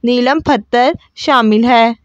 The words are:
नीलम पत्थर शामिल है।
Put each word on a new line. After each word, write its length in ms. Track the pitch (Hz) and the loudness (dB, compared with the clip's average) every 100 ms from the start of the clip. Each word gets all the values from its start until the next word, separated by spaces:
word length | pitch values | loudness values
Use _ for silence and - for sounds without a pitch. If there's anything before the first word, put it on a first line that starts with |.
नीलम 360 | 240 247 247 302 | -2 0 0 -2
पत्थर 560 | 294 254 - 240 254 359 _ - | -2 -2 -2 0 0 -2 _ -10
शामिल 480 | - 269 220 214 240 | -2 0 2 2 2
है। 280 | 240 226 233 | 2 0 -2